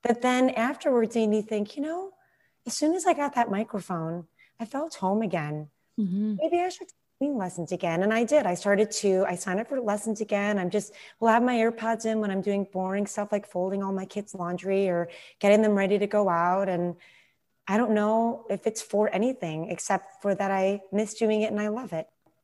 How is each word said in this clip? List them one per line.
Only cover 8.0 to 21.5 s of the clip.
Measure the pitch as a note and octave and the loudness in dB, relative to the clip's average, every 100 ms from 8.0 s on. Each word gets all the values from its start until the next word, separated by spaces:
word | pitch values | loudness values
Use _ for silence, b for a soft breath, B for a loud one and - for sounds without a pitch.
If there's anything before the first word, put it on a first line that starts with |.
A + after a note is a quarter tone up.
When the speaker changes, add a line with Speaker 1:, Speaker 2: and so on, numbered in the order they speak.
Speaker 1:
And | G3+ | 2
I | A3 | 2
did. | A#3 D4 G3+ | 4 4 2
I | |
started | F3 G3+ G3+ G#3+ | 0 2 2 2
to, | - G3+ F#3 F#3+ | 0 2 2 2
I | F3+ | -2
signed | - F#3 | -2 -4
up | A#3 | -2
for | C4+ | -4
lessons | A3+ G#3 A3 G#3+ | -2 -2 -2 -4
again. | G#3+ G3+ G3+ G#3 | -2 0 0 0
I'm | F3+ | 0
just, | G#3+ G3 B B B | -2 -4 B B B
we'll | A3+ | 4
have | A3+ | 4
my | B3 A#3 | 4 2
AirPods | A3+ A#3 A3 A3+ A3+ | 2 0 -4 -2 0
in | A3 | 0
when | G#3 | 0
I'm | F#3+ | 0
doing | F#3+ G3+ F#3+ | 0 -2 -2
boring | F#3 F#3 G3 G3+ | -4 -2 -2 -2
stuff | - G#3 | -4 -2
like | G#3 G3+ | -4 -4
folding | F3+ F#3+ G3 | -4 -2 -2
all | G3 | -2
my | G3 F#3+ | -4 -6
kids' | G#3 G#3 F#3+ | -10 -10 -8
laundry | F3 F3+ F#3 G3 G3 | -6 -4 0 2 2
or | F3 E3+ B B B | 0 -2 B B B
getting | G3+ G#3 | 6 6
them | G#3+ G3+ | 6 4
ready | G3 G3+ | 4 2
to | G3+ | 2
go | G#3 G3 | 2 2
out. | E3+ F3 F#3+ G3 | 2 2 2 0
And | F3 F3 E3+ b b b b _ _ - | 0 -2 -4 b b b b _ _ -2
I | G#3 | 0
don't | A#3+ G#3+ | 2 2
know | G#3 A3 A#3 A3+ - | 4 2 2 -2 -6
if | G3 A3+ | -2 -2
it's | A3 | -4
for | - G3+ G#3+ | -2 2 2
anything | F#3 A#3+ C4 E3 D#3 E3 | 2 0 -2 -6 -6 -6
except | F3 - F#3+ - - | -8 -2 -2 -2 -6
for | G3+ G3 | -2 0
that | G3 | 0
I | G3 F#3+ G3+ - | 2 0 0 -4
miss | G3+ G#3+ - | -4 -2 -2
doing | A3+ G#3+ | 0 2
it | G#3+ | 0